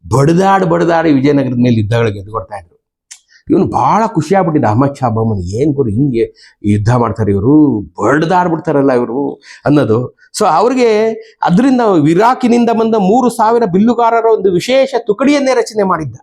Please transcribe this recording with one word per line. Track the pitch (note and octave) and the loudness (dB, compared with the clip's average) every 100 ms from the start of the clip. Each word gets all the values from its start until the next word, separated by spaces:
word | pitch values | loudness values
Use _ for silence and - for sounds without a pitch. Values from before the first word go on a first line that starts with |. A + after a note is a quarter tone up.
| E2 | 0
ಬಡ್ದಾಡ್, | B2 C#3+ E3+ F#3+ G3 | 2 2 2 2 2
ಬಡ್ದಾಡಿ | F3+ E3+ E3+ E3 E3 | 0 0 0 0 2
ವಿಜಯನಗರದ | C#3 C#3 C#3+ B2+ B2 | 2 2 0 0 0
ಮೇಲೆ | B2 A2 | 0 0
ಯುದ್ಧಗಳು | G#2 A#2 A2+ | 0 0 -2
ಗೆದ್ದುಕೊಡ್ತಾ | G2+ G2 G#2+ A2 | -4 -10 -12 -10
ಇದ್ರು. | G2+ E2 _ _ _ _ - _ _ - | -16 -18 _ _ _ _ -20 _ _ -2
ಇವನು | E3 F3+ | 0 0
ಬಹಳ | - B2+ F#3+ A3 | -2 0 0 0
ಖುಷಿ | E3 C#3+ | -4 -2
ಆಗ್ಬಿಟ್ಟಿದ್ದ | G3 E3+ D3+ A2+ | 0 0 -2 -2
ಅಹ್ಮದ್ | G#2+ C#3 C#3 | 0 -2 -2
ಶಾ | B2 | -4
ಬಹುಮನಿ. | A2 A2+ G#2 F2+ G#2+ | -2 -2 -4 -6 -2
"ಏನ್ | D3+ | -2
ಗುರು | C3+ A#2+ | 0 -2
ಹಿಂಗೆ | G2+ C#3+ A2+ A2 _ - _ | 0 -2 0 -4 _ -20 _
ಯುದ್ಧ | G#2 G#2 G#2+ | -2 0 0
ಮಾಡ್ತಾರೆ | B2 A2+ G#2+ G2+ | 0 -2 -2 -2
ಇವರು, | G2 A2+ D3+ D3 A2+ | 0 2 4 2 0
ಬಡ್ದಾಡ್ಬಿಡ್ತಾರಲ್ಲ | G2 - G#2+ D3 E3 F3+ F3+ D#3+ D#3 C#3+ C3+ | -8 -4 -2 0 0 0 0 -4 -2 0 0
ಇವರು" | B2 A#2+ B2 C#3 - - - | 0 -2 -6 -6 -10 -20 -8
ಅನ್ನೋದು. | - D3 A#2+ A2 B2+ _ _ - | 0 0 2 0 -2 _ _ -4
So | |
ಅವ್ರಿಗೆ | G#3 D#3+ A3+ C4 A#3 G#3+ A3+ A3+ - _ | 0 2 0 2 2 2 0 -4 -14 _
ಅದರಿಂದ | - F3 C4+ B3+ A3+ F3+ C#3+ | 0 2 2 2 2 2 2
ಇರಾಕಿನಿಂದ | E3+ A3+ B3+ B3+ A#3+ A3+ | 2 2 0 0 2 2
ಬಂದ | A3 A3+ | 0 0
ಮೂರು | A3 F#3+ A#3+ A#3+ | 0 2 2 0
ಸಾವಿರ | A#3+ A3 A#3 A3+ | 0 0 0 0
ಬಿಲ್ಲುಗಾರರ | F3+ A3+ A#3 A#3 A#3 | 2 2 2 0 2
ಒಂದು | A3 G#3+ G3 | 0 2 0
ವಿಶೇಷ | F3 A#3 C4 C4 A#3+ - | -2 0 0 0 -2 -4
ತುಕಡಿಯನ್ನೇ | G3+ C#4 C#4+ C4 | 0 0 2 0
ರಚನೆ | B3 A3+ G#3+ | -2 -2 -4
ಮಾಡಿದ್ದ. | G3 E3+ D3 B2 | -2 -2 -6 -12